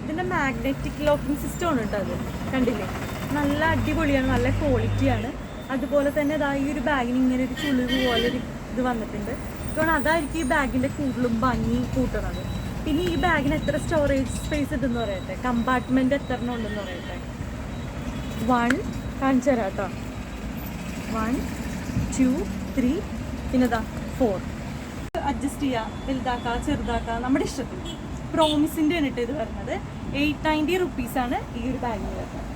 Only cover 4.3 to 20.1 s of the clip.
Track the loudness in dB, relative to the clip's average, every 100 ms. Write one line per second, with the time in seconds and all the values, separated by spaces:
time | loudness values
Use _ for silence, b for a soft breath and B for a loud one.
4.3 | 2 2 2 4 4 2 2 4 2 0
5.3 | -6 -8 -10 -4 -4 2 2 4 2 2
6.3 | 2 2 2 0 0 2 2 2 4 4
7.3 | 4 0 0 2 2 2 2 4 4 2
8.3 | 0 -4 -8 -6 -2 0 0 -2 -4 -4
9.3 | -4 -6 -6 -4 0 2 4 4 2 2
10.3 | -2 2 2 2 2 0 0 -2 0 0
11.3 | 2 2 2 2 0 0 0 0 0 -2
12.3 | -4 -4 -4 -4 -4 0 2 2 2 4
13.3 | 4 4 2 2 0 2 2 4 4 2
14.3 | -2 -2 0 0 0 0 0 -2 -4 -4
15.3 | -4 0 2 4 2 4 2 4 2 0
16.3 | -4 -2 -2 -2 -4 -4 -6 -6 -8 -8
17.3 | -8 -6 -6 -6 -6 -6 -6 -6 -4 -4
18.3 | -2 2 2 4 0 -2 -4 -6 0 4
19.3 | 4 4 4 2 -2 -4 -4 -8